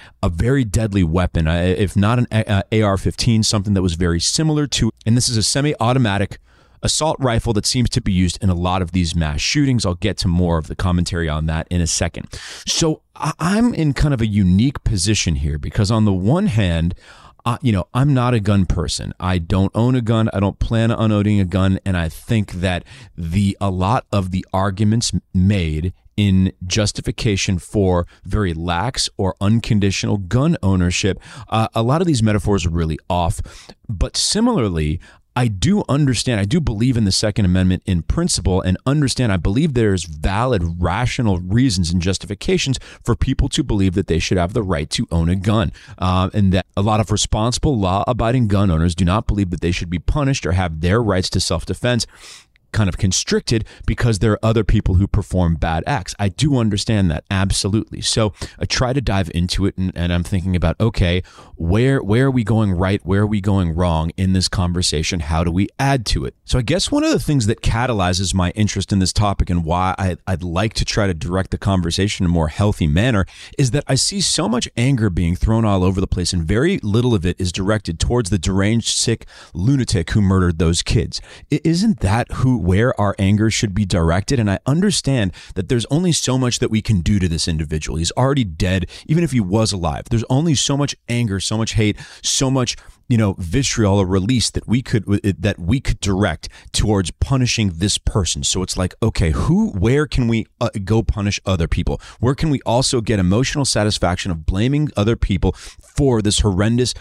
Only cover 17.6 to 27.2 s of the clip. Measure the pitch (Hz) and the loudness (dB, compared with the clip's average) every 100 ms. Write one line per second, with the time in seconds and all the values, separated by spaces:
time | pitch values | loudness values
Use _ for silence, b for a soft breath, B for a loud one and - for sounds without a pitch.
17.6 | 131 101 - 123 139 131 123 123 98 101 | 0 0 -2 0 2 2 2 0 2 2
18.6 | 90 - 76 - 50 - 90 92 82 92 | 2 0 -4 -6 -8 -6 -2 -2 0 0
19.6 | 95 104 120 131 110 113 113 98 98 - | 0 2 0 2 0 0 0 0 0 0
20.6 | - 113 113 117 110 104 104 104 92 92 | -2 0 2 2 2 2 2 2 2 2
21.6 | 95 95 - 90 82 - - 117 101 90 | 2 0 0 -2 -4 -6 -4 -2 -2 -4
22.6 | 92 87 B B B - 82 90 98 98 | -4 -4 B B B -10 -4 0 0 0
23.6 | 101 90 92 127 - 104 92 92 - 95 | -2 -2 0 -2 -2 -2 -2 -4 -4 -2
24.6 | 98 95 107 113 - 90 - 95 92 104 | -2 0 2 2 0 -4 -2 0 2 2
25.6 | 80 78 87 - _ - 104 95 92 - | 0 -2 -4 -6 _ 0 2 4 2 -2
26.6 | 92 110 104 - - - | -4 -2 -2 -2 -6 -4